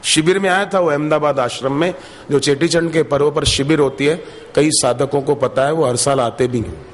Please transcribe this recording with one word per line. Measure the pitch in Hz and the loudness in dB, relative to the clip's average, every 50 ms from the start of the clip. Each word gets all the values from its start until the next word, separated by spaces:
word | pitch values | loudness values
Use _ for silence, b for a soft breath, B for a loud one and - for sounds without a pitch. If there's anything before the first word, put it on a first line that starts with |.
| - | -2
शिविर | - - 160 156 165 185 196 | 0 0 2 4 4 2 2
में | 196 190 | 2 2
आया | 180 190 202 | 2 0 0
था | 196 196 190 | 0 0 0
वो | 180 165 | 2 2
अहमदाबाद | 147 143 151 151 156 151 151 147 143 135 | 2 0 0 0 0 2 2 0 0 0
आश्रम | 127 120 - - 123 135 139 | 0 -2 -2 -4 -4 -2 0
में, | 143 160 - - B B B B B B B | 0 0 0 -2 B B B B B B B
जो | 143 143 | -2 0
चेटीचंड | 131 147 143 131 160 170 147 170 165 165 156 | 2 2 0 2 0 0 2 0 0 0 0
के | 165 151 | 0 0
पर्व | 117 147 139 143 147 | 0 0 0 2 2
पर | 143 156 143 | 0 0 -2
शिविर | - - - 139 139 160 151 | -2 -2 -2 0 0 2 2
होती | 147 135 131 - 139 | 2 0 0 0 0
है, | 143 160 180 B B B B B B - | 0 0 -2 B B B B B B 0
कई | - 147 156 | 2 2 2
साधकों | 151 - - 131 120 123 143 135 139 143 | 2 2 0 0 0 0 -2 -2 -2 -2
को | 131 139 147 | 0 0 0
पता | - 131 123 - 131 131 | 0 0 -2 0 0 0
है, | 139 | 0
वो | 156 165 156 | 0 0 0
हर | 123 123 | 0 0
साल | 117 - 143 139 135 | 0 0 0 2 2
आते | 123 117 104 - 131 123 | 0 -2 0 -2 -2 -2
भी | 123 123 | 0 -4
हैं। | 104 76 85 78 - - | -4 -6 -10 -16 -16 -20